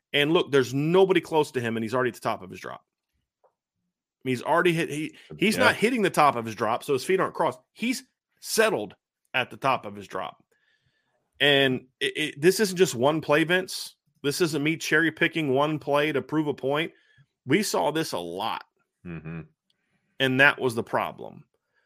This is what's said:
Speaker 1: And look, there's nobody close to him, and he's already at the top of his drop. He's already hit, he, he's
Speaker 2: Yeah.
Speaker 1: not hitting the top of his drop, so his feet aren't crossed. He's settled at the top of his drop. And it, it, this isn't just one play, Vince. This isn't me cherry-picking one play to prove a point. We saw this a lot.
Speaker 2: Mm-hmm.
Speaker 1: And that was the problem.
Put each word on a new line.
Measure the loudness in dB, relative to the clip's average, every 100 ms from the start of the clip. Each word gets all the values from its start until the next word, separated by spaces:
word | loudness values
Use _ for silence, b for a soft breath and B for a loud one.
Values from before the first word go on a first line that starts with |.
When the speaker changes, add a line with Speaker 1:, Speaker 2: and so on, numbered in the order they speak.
| _
Speaker 1:
And | 0 4
look, | 2 4
there's | 2 2
nobody | 0 2 4 4 4
close | 2 0 0
to | -2
him, | -4 -2
and |
he's | -2 -2
already | -2
at | -2
the |
top | -4 -6
of | -8
his | -14
drop. | -14 -14 _ _ _ _ _ _ _ _ _ _ _ _ _ _
He's | -4 -2
already | 0 2 4
hit, | 2 -2
he, | -6 -8 B B -2
he's | 0 4
Speaker 2:
Yeah. |
Speaker 1:
not | 2 2
hitting | 0 2
the | 2
top | 4 4 2
of | -4
his |
drop, | -4 -2 -2
so | -2
his | -2 0
feet | 0
aren't | 0
crossed. | 0 -2 -4 _
He's | -6 -4 -4 -10 _ _ _
settled | -4 0 2 0 -6 -14 _ _ _
at | -4 -4
the | -4
top | -2 -2 -4
of | -14
his | -12
drop. | -10 -10 -14 _ _ _ _ _ _ _ _ _ 0
And | 4 4 4 0 -6 -8
it, | -6 -4
it, | -6 0
this | 2 4
isn't | 2 2
just | 0
one | 2 0 2
play, | 2 2 2
Vince. | 0 -2 -10 -12 -18 _ _
This | -4 0
isn't | 0 0
me | -2 -2
cherry-picking | 0 2 2 0 -2 0 0
one | 2 0 -2
play | -2 0 0
to | -2
prove | -2 -2 -2
a |
point. | -4 -2 -2 -4 b b b b _ 0
We | 0
saw | 0 0 0
this | -2 -4
a | -6
lot. | -8 -6 -6 -6 -12 _ _ _ -16
Speaker 2:
Mm-hmm. | -14 -12 -14 -16 _ _ _ _ _ _ -4
Speaker 1:
And | 0 4
that | 4 4
was | 0 -2
the |
problem. | -2 -2 -4 -8 -16 -18 -20 _ _ _